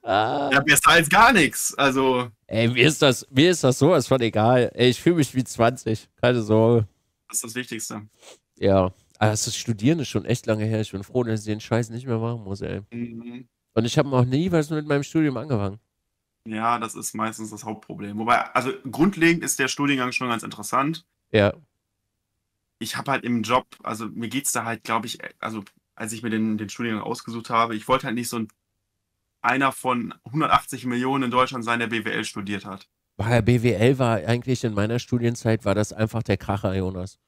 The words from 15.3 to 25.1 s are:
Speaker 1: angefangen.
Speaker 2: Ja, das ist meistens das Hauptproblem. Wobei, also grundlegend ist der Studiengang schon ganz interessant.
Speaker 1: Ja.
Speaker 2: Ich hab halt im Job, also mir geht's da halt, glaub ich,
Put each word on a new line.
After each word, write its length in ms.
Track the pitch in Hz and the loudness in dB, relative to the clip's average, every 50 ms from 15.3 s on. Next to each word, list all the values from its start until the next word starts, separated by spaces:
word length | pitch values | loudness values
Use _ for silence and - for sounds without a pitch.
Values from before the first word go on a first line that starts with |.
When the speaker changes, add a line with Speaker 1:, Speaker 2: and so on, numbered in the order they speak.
| 131 | 0
Speaker 1:
angefangen. 460 | 120 123 156 135 107 101 95 101 107 _ _ _ _ _ _ _ _ _ _ _ _ _ | -4 -4 -2 -2 -2 -2 -4 -6 -10 _ _ _ _ _ _ _ _ _ _ _ _ _
Speaker 2:
Ja, 340 | 113 110 110 113 120 120 113 | -10 -8 -2 0 0 0 0
das 160 | 113 110 - | -2 -8 -8
ist 180 | - 104 - - | -10 -10 -8 -6
meistens 360 | 110 110 113 110 110 110 107 | -4 -4 -4 -4 -8 -12 -12
das 160 | 107 101 - | -12 -12 -10
Hauptproblem. 520 | 107 107 - - - 101 98 101 101 101 | -10 -10 -10 -12 -16 -14 -12 -10 -10 -8
Wobei, 220 | 107 110 117 120 - - - - | -6 0 2 2 2 0 -2 -4
also 160 | 127 120 127 127 - _ 87 | -4 -2 -2 -8 -8 _ -10
grundlegend 540 | - 123 160 202 - 165 160 170 170 165 - | 0 2 2 2 4 4 4 4 4 2 0
ist 160 | 131 - - | -6 -2 -2
der 80 | 135 | -2
Studiengang 460 | 131 - - 143 143 143 131 127 127 123 | -2 0 0 0 0 2 0 -2 -2 -4
schon 160 | - 131 123 | -4 -2 -2
ganz 140 | 117 110 - | -4 -4 -6
interessant. 640 | 104 - - 104 - - 127 139 151 160 160 _ _ _ _ _ _ | -10 -12 -12 -8 -2 -2 0 0 0 -4 -6 _ _ _ _ _ _
Speaker 1:
Ja. 220 | - 110 101 101 - 170 _ _ _ _ _ _ _ _ _ _ _ _ _ _ _ _ _ _ _ _ _ _ _ _ | 2 4 4 4 2 -4 _ _ _ _ _ _ _ _ _ _ _ _ _ _ _ _ _ _ _ _ _ _ _ _
Speaker 2:
Ich 160 | 113 107 - | -10 -8 -8
hab 140 | - 120 - | -8 -2 -2
halt 160 | 135 123 - | -2 -2 -2
im 180 | 120 120 117 104 | -2 -2 -2 0
Job, 240 | 104 123 131 - _ - _ - | 2 2 0 0 _ -20 _ -8
also 240 | - 113 107 113 | -8 -8 -6 -8
mir 220 | 104 - 107 117 110 | -10 -8 -8 -8 -6
geht's 240 | 113 135 - - - | -6 -4 -4 -2 -4
da 100 | 123 113 | -4 -4
halt, 220 | 117 113 110 _ | -4 -8 -8 _
glaub 180 | - 113 113 107 | -4 -4 -2 -2
ich, 160 | 117 | -6